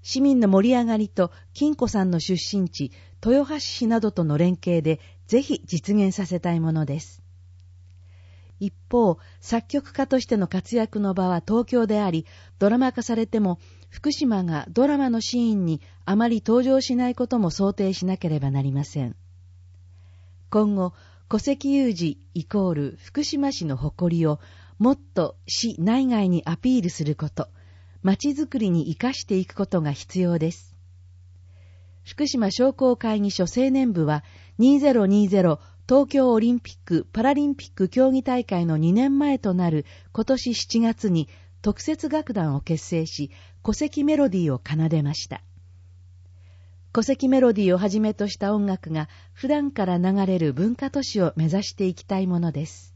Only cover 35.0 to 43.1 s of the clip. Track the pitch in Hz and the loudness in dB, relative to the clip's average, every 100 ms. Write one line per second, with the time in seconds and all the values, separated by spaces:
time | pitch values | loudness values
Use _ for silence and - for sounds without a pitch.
35 | 190 202 202 196 175 147 - - - 262 | 4 4 4 4 4 2 -6 -20 2 2
36 | 277 277 254 226 233 240 - - - 170 | 4 2 4 4 2 0 -4 -20 -2 -2
37 | - 220 247 285 294 277 - - 185 254 | -2 0 0 2 0 -2 -10 -4 0 2
38 | 262 262 262 247 240 185 170 156 165 202 | 2 2 0 -4 -2 -2 0 0 2 2
39 | 277 277 285 269 202 180 175 156 - - | 2 2 0 0 -2 0 0 -2 -4 -18
40 | - - 220 262 247 220 - 226 226 226 | -10 -6 -2 -2 -2 -6 -2 0 0 0
41 | 214 165 147 - - - 208 202 - 302 | 0 0 -2 -12 -20 -6 -6 -4 -6 -6
42 | 302 302 302 208 156 139 - 160 - 165 | -2 -4 -4 -4 -2 -2 -2 -6 -2 -4
43 | 160 | -4